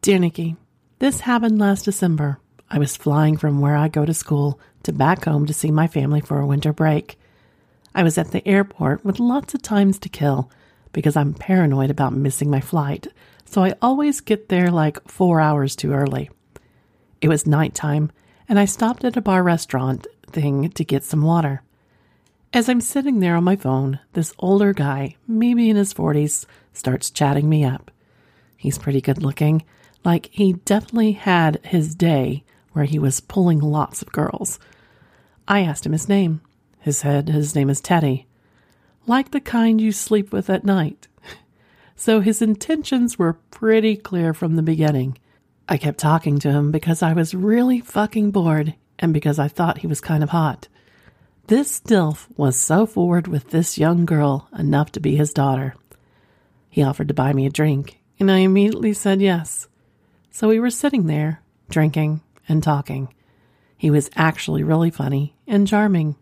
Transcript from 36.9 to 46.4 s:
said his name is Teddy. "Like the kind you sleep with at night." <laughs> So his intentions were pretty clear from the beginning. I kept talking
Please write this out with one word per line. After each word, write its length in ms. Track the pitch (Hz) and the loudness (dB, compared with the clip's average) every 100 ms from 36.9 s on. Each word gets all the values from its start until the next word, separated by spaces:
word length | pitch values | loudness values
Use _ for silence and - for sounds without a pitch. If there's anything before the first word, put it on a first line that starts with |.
said 360 | 143 147 143 156 | -4 0 -2 0
his 260 | 151 147 | -2 0
name 160 | 151 139 | 0 0
is 100 | 139 | -2
Teddy. 460 | - 175 151 131 - _ _ _ _ _ _ _ - | 0 0 2 -2 -6 _ _ _ _ _ _ _ -2
"Like 240 | 247 269 | -2 0
the 100 | 285 | -6
kind 400 | - 233 226 220 | -4 0 2 2
you 120 | 220 | 0
sleep 400 | 202 - 214 202 | -2 0 0 0
with 180 | 196 190 | -6 -2
at 140 | 185 | -2
night." 440 | 196 196 156 - _ _ | 0 0 -2 -6 _ _
<laughs> 160 | - - _ _ _ _ _ _ | -20 -20 _ _ _ _ _ _
So 240 | - 220 | 0 2
his 220 | 202 214 | 2 0
intentions 800 | 220 202 - 311 294 262 240 - | 0 -2 -2 -4 -2 -2 -2 0
were 180 | 170 165 _ | -2 -2 _
pretty 440 | - 220 220 220 208 | -4 2 4 2 -2
clear 380 | - 180 165 | -4 -2 -2
from 220 | 160 170 165 | -2 -2 0
the 60 | |
beginning. 540 | 160 160 156 143 131 131 _ _ _ _ - | 0 2 2 0 -4 -8 _ _ _ _ -4
I 80 | 135 | -2
kept 220 | 147 143 | -2 -2
talking 420 | 156 160 156 143 | 0 2 2 0